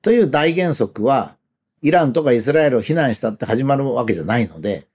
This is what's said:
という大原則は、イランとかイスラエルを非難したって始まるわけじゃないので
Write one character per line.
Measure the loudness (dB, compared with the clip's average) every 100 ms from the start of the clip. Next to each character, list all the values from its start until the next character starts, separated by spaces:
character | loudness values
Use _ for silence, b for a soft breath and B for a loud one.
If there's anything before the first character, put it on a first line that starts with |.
と | 2
い | 2
う | 2
大 | 2 0
原 | 0 -2
則 | -2 -4 -2
は、 | 0 0 -2 _ _ _ _ _
イ | 2
ラ | 2
ン | 2
と | 0
か | 2
イ | 0
ス | 2
ラ | 2
エ | 2
ル | 2
を |
非 | 0
難 | 0 0
し | -2
た | -6
っ | -6
て |
始 | -4 -2
ま | 0 0
る | 0
わ | -4 -2
け |
じ | -4
ゃ |
な | -2 -2
い | -2
の | -4
で | -6 -6 -10